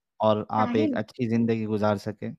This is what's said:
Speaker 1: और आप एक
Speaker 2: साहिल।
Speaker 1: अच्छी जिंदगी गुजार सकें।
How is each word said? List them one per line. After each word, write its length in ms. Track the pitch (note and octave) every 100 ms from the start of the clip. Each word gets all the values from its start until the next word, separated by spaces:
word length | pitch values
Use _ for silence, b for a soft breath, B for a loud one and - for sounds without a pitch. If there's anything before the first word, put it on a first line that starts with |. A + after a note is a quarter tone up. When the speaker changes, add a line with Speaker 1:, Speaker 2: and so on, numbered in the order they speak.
| _ -
Speaker 1:
और 260 | G#2+ G#2+ -
आप 180 | A2 A2
एक 80 | A#2
Speaker 2:
साहिल। 180 | G#2+
Speaker 1:
अच्छी 340 | - G#2+ - A#2
जिंदगी 360 | A#2 A#2 A2+
गुजार 340 | G#2+ G#2+ G#2+ G#2
सकें। 380 | - G2+ A2